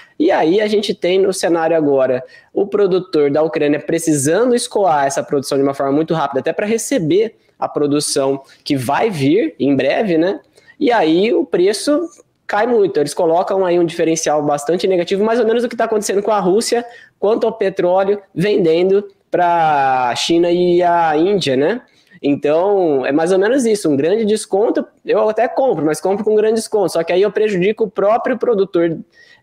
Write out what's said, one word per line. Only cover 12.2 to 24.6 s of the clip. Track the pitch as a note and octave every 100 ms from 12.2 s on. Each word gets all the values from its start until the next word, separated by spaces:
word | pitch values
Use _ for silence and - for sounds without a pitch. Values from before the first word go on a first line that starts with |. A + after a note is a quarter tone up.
| _ _ -
cai | G#3 A#3+
muito. | A#3 G3 D3
Eles | D3
colocam | - E3+ E3 F#3+ F#3+ F#3
aí | F3
um | E3+
diferencial | E3 D#3+ D#3+ D#3+ D3+
bastante | D3 D3 - F3+ F#3+
negativo, | F#3 F3 G3 G#3+
mais | A#3
ou | A3
menos | A#3+
o | A#3
que | A#3+
tá | A3+
acontecendo | G#3+ G3+ G3+
com | G3+
a | G#3+
Rússia | F#3 G3 A#3 A#3 A#3+ - - _
quanto | G3+ A3+ A3+
ao |
petróleo | A3 F#3+ F#3 F3+ F#3 G3 G3+ -
vendendo | - G3+ G#3 E3 E3 F#3 G3 G3+ - _
pra | E3+ F3 E3+ D#3 D3 C3 C3 B2 A#2+
China | - E3+ F3
e | F3 F3+ F3
a | F3 E3+ E3 D3+
Índia, | F3+ G3+ C#3 C3
né? | D3+ A#3+ - _ _ - C#3
Então, | C#3+ C#3+ D#3 G3 G3+ E3+ C#3 C3
é |
mais | C#3+ E3
ou | F#3
menos | G3+ C4+ A3+
isso, | G#3 D#3+
um | C#3
grande | D#3 G#3+
desconto, | G#3 G#3+ - F#3+